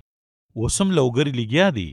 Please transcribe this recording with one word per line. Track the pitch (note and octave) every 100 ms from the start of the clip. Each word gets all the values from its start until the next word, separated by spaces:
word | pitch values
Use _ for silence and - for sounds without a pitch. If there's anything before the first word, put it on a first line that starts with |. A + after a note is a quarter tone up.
| _ _ _ _ _ A2+
اوس | A2+ -
هم | G3
لوګري | E3+ B2+ A#2+ D3
لګیا | B2 A2 C#3+ G3
دي، | A#2+ E2